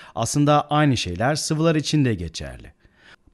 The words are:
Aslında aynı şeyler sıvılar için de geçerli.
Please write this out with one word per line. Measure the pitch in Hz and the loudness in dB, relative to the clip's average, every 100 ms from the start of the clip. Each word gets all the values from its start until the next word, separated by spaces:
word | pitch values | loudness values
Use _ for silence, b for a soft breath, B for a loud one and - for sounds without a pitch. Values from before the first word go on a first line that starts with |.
| B | B
Aslında | B 117 147 147 147 - | B -2 2 4 4 2
aynı | 147 151 120 | 2 2 2
şeyler | 90 87 123 | -2 -2 -2
sıvılar | 151 - 151 165 | -2 -2 0 2
için | 156 143 151 | 0 0 0
de | 127 | 0
geçerli. | 98 82 - 71 62 - - b b b b _ | 0 -6 -10 -14 -14 -18 -20 b b b b _